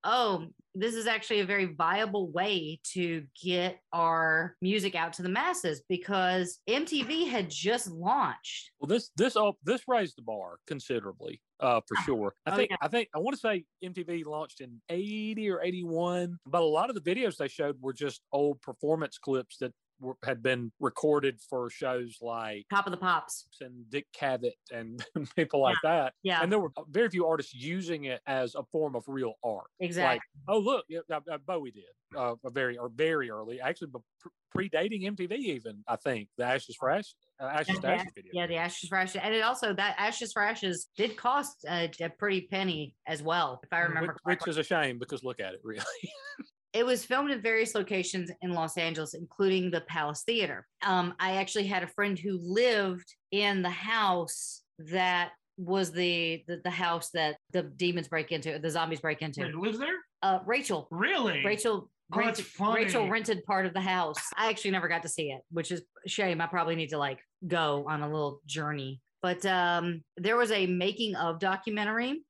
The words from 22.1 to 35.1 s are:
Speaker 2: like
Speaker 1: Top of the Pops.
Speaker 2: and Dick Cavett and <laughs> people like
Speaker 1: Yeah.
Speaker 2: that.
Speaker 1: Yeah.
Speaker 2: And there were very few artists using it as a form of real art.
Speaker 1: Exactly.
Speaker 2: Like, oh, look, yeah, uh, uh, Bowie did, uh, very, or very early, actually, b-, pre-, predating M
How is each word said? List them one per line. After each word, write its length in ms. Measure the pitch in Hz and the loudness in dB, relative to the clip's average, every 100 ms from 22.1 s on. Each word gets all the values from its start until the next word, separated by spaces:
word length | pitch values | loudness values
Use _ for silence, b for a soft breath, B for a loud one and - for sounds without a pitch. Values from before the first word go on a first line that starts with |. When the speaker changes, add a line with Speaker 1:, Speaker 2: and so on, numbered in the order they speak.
| 110 | -10
Speaker 2:
like 460 | 117 117 110 104 104 | -6 -6 -4 -8 0
Speaker 1:
Top 180 | 202 196 | 0 0
of 40 | |
the 60 | 175 | -2
Pops. 500 | 185 170 - - - - | 2 0 0 -12 -14 -18
Speaker 2:
and 280 | 131 123 113 | -16 -16 -8
Dick 160 | 139 - - | -8 -8 -4
Cavett 320 | 143 127 120 107 _ | -2 0 -2 -4 _
and 300 | 120 113 117 - - | -10 -10 -10 -8 -6
<laughs> 200 | 139 - | -4 0
people 240 | 151 143 | 0 4
like 160 | 135 165 | 4 4
Speaker 1:
Yeah. 60 | 156 170 | 2 2
Speaker 2:
that. 100 | 131 _ | 0 _
Speaker 1:
Yeah. 180 | 190 175 | 0 2
Speaker 2:
And 100 | 170 | 4
there 80 | 214 | 2
were 120 | 170 - - | 0 -6 -4
very 200 | 147 233 | 0 2
few 180 | 180 165 | 2 2
artists 260 | 160 139 | 2 -2
using 520 | 127 135 180 170 160 143 | -8 -6 -4 -4 -4 -4
it 140 | 123 - | -6 -2
as 300 | 135 123 139 | 0 0 -4
a 80 | 135 | -4
form 240 | 160 156 123 | -2 0 -2
of 80 | 127 | -6
real 280 | 135 123 110 120 | -4 -4 -2 -4
art. 220 | 101 - _ | -4 -8 _
Speaker 1:
Exactly. 360 | 180 170 175 120 | -4 2 2 2
Speaker 2:
Like, 60 | - - 139 | -4 -14 0
oh, 100 | 214 | 2
look, 240 | 208 262 - | 4 0 0
yeah, 100 | 165 160 | -8 -4
uh, 80 | 151 143 | -6 -4
uh, 60 | 151 139 | -10 -4
Bowie 260 | 180 135 | -4 -4
did, 120 | 107 87 _ _ - | -12 -20 _ _ -2
uh, 160 | 123 117 131 | -2 -2 -4
very, 300 | 123 127 120 | 0 0 0
or 120 | 120 | -6
very 360 | 117 156 151 123 | 0 2 2 0
early, 320 | 107 110 123 | -6 -8 -4
actually, 280 | 127 170 160 | -4 -4 -8
b-, 60 | 123 _ _ - _ _ | -12 _ _ -20 _ _
pre-, 160 | - 196 | -2 0
predating 360 | 156 190 214 | 2 2 0
M 100 | 190 | -4